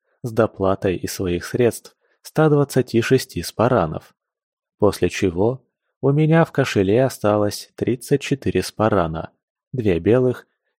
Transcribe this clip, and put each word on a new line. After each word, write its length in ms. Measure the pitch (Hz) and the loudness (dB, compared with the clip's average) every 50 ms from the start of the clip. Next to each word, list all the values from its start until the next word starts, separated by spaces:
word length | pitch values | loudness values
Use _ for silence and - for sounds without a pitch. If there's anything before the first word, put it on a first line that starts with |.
| _ _ _ _ - | _ _ _ _ -14
с 80 | 123 | -6
доплатой 640 | 110 113 110 104 - - 98 95 95 - - 98 87 | -2 0 0 0 0 -2 -2 0 0 0 -2 -2 -2
из 180 | - - 90 - | -4 -6 -8 -8
своих 320 | - 98 90 87 87 - | -6 -4 -4 -4 -4 -6
средств 500 | - - 120 123 113 - - - - _ _ _ _ _ _ - | -4 -2 0 2 0 0 -2 -10 -20 _ _ _ _ _ _ -20
ста 260 | - - - 156 156 | -6 -2 2 2 4
двадцати 500 | 147 143 143 - - - 123 - - 113 | 4 2 2 0 0 -2 -2 0 0 0
шести 440 | 113 - 135 127 - - - 87 80 | 2 2 2 0 0 -2 -10 -10 -10
спаранов. 720 | - - - 107 123 127 110 85 78 78 - - - _ _ _ _ _ _ _ _ _ _ _ _ _ - | -8 -2 0 0 2 2 2 0 -2 -4 -8 -12 -16 _ _ _ _ _ _ _ _ _ _ _ _ _ 0
После 280 | 107 101 95 - - | 0 0 2 2 -2
чего 560 | 87 - - 104 92 82 87 101 117 131 131 _ _ _ _ _ _ _ _ | -2 -2 0 -2 -2 0 0 0 -2 -2 -4 _ _ _ _ _ _ _ _
у 80 | - 135 | -2 0
меня 360 | 143 151 156 151 160 165 165 | 2 2 4 4 4 4 2
в 60 | - | 2
кошеле 540 | - - 131 - - 110 95 92 104 120 135 | 0 -2 -2 0 0 0 2 2 2 2 2
осталось 640 | 127 - - - 104 104 107 104 104 - - - - _ | 0 -2 -2 -2 0 2 2 0 -2 -4 -6 -12 -12 _
тридцать 460 | - 127 113 117 - - - 143 135 | -6 -4 -4 -4 -4 -2 -2 -2 -2
четыре 420 | - - 139 135 - 95 - 92 92 | -2 -2 -6 -4 -4 -2 -2 -2 -2
спарана, 640 | - - - 107 110 110 98 85 80 80 80 - - _ _ _ _ _ _ _ _ | -4 -2 -2 0 0 2 0 0 -2 -4 -8 -10 -12 _ _ _ _ _ _ _ _
две 280 | - 127 110 104 87 82 | -8 -4 0 0 0 0
белых 480 | 85 98 117 127 127 127 117 - - _ _ _ _ _ _ | 2 2 2 2 2 0 -2 -4 -10 _ _ _ _ _ _